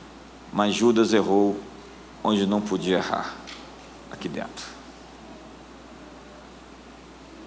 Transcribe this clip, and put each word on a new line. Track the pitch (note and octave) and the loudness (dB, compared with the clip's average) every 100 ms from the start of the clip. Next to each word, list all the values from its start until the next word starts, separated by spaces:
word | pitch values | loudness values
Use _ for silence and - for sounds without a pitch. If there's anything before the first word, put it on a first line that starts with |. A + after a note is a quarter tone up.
| - - - - - | -20 -20 -20 -20 -6
mas | F#2+ G#2 | 2 2
Judas | F#2+ A#2+ A2+ G#2+ | 4 6 6 6
errou | G#2+ F#2+ G2 G2+ G2+ - - - - - - | 6 6 6 6 2 -6 -16 -18 -18 -18 -4
onde | - G#2 G2 | 0 2 4
não | G#2 | 2
podia | G#2 F#2+ E2+ F2+ | 0 0 2 2
errar, | E2+ - - - - - - - - - - | 2 -2 -4 -8 -14 -14 -16 -18 -18 -18 -16
aqui | - - | -10 -6
dentro. | - - - - - - - - - - - - - - - - - - - - - - - - - - - - - - - | -6 -8 -10 -12 -14 -18 -18 -18 -18 -18 -18 -18 -18 -20 -20 -20 -18 -18 -18 -18 -20 -20 -20 -20 -20 -20 -20 -20 -20 -20 -18